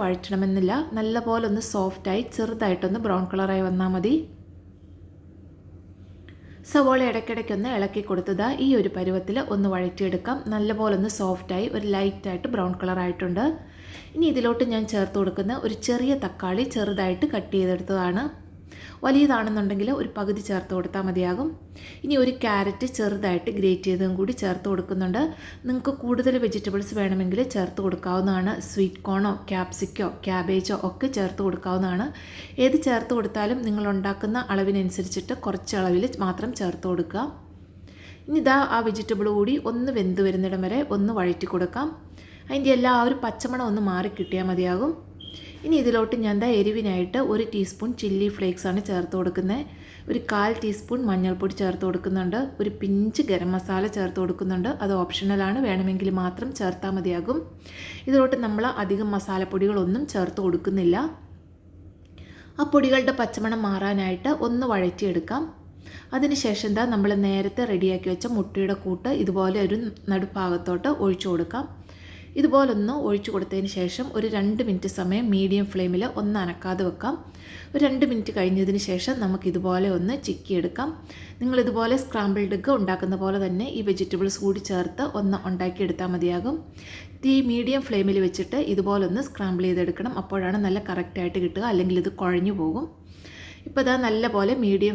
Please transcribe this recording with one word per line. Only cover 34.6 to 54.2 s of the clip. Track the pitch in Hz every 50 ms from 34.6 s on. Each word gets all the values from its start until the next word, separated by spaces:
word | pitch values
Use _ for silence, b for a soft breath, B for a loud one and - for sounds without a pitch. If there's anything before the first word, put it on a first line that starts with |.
| 190 196 196 196 185 180 - 196 185 185 - 190 - - 254 - -
കുറച്ച് | 202 170 180 - - 220 196 185
അളവിൽ | 180 175 180 220 254 - - 202
മാത്രം | 185 180 - 214 247 233 -
ചേർത്ത് | 202 175 170 - - 185 180
കൊടുക്കുക. | 165 160 - - 208 262 - - - - - - - - - - - - B B B B B B B B -
ഇനി | 302 311 -
ഇതാ | 269 262 277 269 - 220
ആ | 233 220 220
വെജിറ്റബിൾ | 202 220 208 - 226 196 208 214 208 202
കൂടി | 208 240 277 294 - 233 233
ഒന്ന് | 240 247 277 247 220
വെന്ത് | 185 185 180 196 196 190
വരുന്നിടം | 190 185 190 185 190 185 185
വരെ | 185 220 277 285 - 208
ഒന്ന് | 202 196 214 226 208
വഴറ്റി | 180 180 170 - 180 - -
കൊടുക്കാം. | 180 180 175 - 233 294 320 320 - - B B B B B B B B B
അതിൻ്റെ | 262 277 262 269 262
എല്ലാ | 247 247 254 247 240
ആ | 240
ഒരു | 247 247 247 -
പച്ചമണം | 226 214 - - 240 254 254 247 220
ഒന്ന് | 202 220 208 196
മാറി | 180 180 190 202 196
കിട്ടിയാൽ | - 180 - 185 185 185 185
മതിയാകും. | 180 180 180 180 180 190 254 320 330 - - - - - - - B B B B B B B
ഇനി | 294 330 285
ഇതിലോട്ട് | 240 240 226 226 220 220 247 233 220
ഞാൻ | 208 208 202 226
ദാ | 247 233 202
എരിവിനായിട്ട് | 196 208 214 233 214 202 185 180 180 180 - 262 269 - 427
ഒരു | 220 226 214 -
ടീസ്പൂൺ | 202 190 185 - - 214 240 247 -
ചില്ലി | 226 202 196 190 202 202 202
ഫ്ലേക്സ് | - 190 185 180 - - 190
ആണ് | 180 208 196 -
ചേർത്ത് | 190 175 175 - 190 185
കൊടുക്കുന്നത്. | 180 180 180 185 185 185 220 277 294 B B B B B B B B -
ഒരു | - 233 - -
കാൽ | 220 202 202 220 226 220 226
ടീസ്പൂൺ | 214 202 208 - - 240 262 254 208
മഞ്ഞൾപ്പൊടി | 190 185 185 185 185 185 190 190 190 -
ചേർത്ത് | 202 185 180 - 190 185
കൊടുക്കുന്നുണ്ട്. | 180 180 - 190 185 190 180 180 190 240 269 269 - -
ഒരു | 208 202 208 -
പിഞ്ച് | 202 196 196 202 208 220 - - 302 -
ഗരം | 190 175 175 180 185
മസാല | 185 180 - 190 185 196 214 202
ചേർത്ത് | 202 185 180 175 185